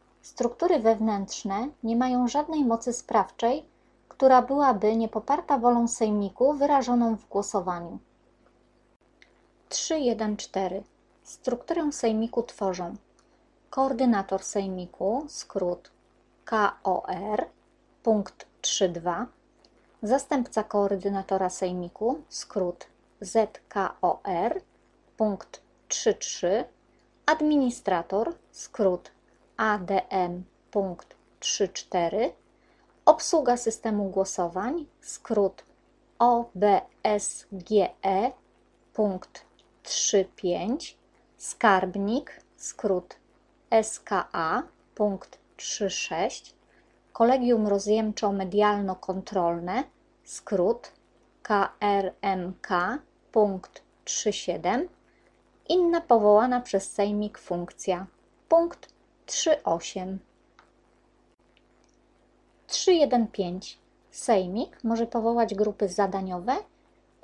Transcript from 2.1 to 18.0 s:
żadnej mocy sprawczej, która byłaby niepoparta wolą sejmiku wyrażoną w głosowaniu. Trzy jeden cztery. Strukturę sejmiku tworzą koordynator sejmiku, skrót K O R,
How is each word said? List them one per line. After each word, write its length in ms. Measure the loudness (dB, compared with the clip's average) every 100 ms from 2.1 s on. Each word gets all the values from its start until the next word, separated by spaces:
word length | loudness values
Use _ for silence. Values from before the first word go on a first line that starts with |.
| 2 0
żadnej 360 | 0 -2 0
mocy 280 | 2 0 -2
sprawczej, 720 | -6 0 0 0 0 0 0 -6 _ _ _ _
która 340 | 4 8 8
byłaby 540 | 6 2 4 4 2 2
niepoparta 640 | 0 -4 -2 -2 2 2
wolą 300 | 4 4 2
sejmiku 640 | 0 0 0 -2 2 2
wyrażoną 640 | 4 4 4 4 2 2 -2
w 120 | -4
głosowaniu. 720 | -4 -2 -2 -2 -6 -8 -14 _ _ _ _ _ _ _ _ _ _ _ _ -20 _ _ _ -12
Trzy 300 | -8 -2 0
jeden 380 | 0 0 -2 -4
cztery. 460 | -6 -4 -4 -6 -10 _ _ _
Strukturę 680 | -20 -8 -6 -6 -4 -2 -2
sejmiku 500 | -2 -2 0 -2 -4
tworzą 520 | -6 -4 -4 -4 -8 -10 _ _ _ _ _ _ -10
koordynator 760 | -2 0 2 2 2 0 -4
sejmiku, 800 | -4 -4 -4 -6 -10 -4 -2 -2 -6
skrót 640 | -12 -8 -4 -2 -4 -10 _ _ _ _ _
K 320 | -4 0 2 0
O 240 | -2 -2 -2
R, 380 | -8 -4 -4 -4 _ _ _ _ _